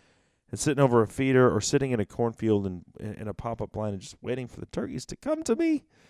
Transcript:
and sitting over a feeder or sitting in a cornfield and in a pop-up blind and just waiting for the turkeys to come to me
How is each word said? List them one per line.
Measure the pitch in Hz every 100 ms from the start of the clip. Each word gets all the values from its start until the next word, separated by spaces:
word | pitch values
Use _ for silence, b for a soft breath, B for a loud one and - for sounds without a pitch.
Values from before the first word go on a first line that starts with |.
| _ _ _ _ _
and | -
sitting | 156 135
over | 135 120
a | 104
feeder | - 135 127 123
or | 107
sitting | - 143 135
in | 117
a | 98
cornfield | - 120 110 110 104 98
and | 90 - -
in | 107 - 107
a |
pop-up | 90 117 117 104
blind | 107 107
and | 98
just | 123 -
waiting | - 127 120
for | -
the | -
turkeys | - 247 - -
to | -
come | 277 311
to | - 226
me | 330 302 _ b